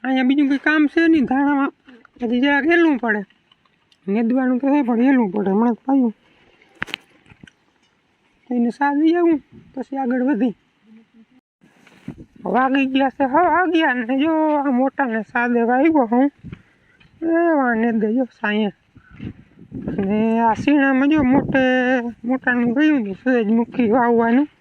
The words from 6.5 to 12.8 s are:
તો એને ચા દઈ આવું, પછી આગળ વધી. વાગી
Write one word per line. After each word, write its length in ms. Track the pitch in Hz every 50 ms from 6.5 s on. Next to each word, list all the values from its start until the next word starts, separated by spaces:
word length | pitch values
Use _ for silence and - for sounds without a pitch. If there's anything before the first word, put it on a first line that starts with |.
| _ _ _ _ _ _ - - - - _ _ _ _ _ _ - _ - - _ _ _ _ _ _ _ _ _ _ _ _ _ _ _ _ _ _ _ _
તો 0 | 247
એને 160 | 247 233 240
ચા 220 | 214 - 285 285 285
દઈ 200 | 285 311 320 330
આવું, 240 | 349 349 339 330 277 - _ - - - - _
પછી 220 | 269 254 _ 277
આગળ 280 | 269 269 240 247 254 254 262
વધી. 260 | 294 202 226 247 185 _ _ _ _ _ _ 214 220 226 226 _ _ 226 220 _ _ 254 _ _ _ _ _ _ _ _ _ - _ - _ - - - - _ _ - -
વાગી 420 | 185 185 233 262 269 262 277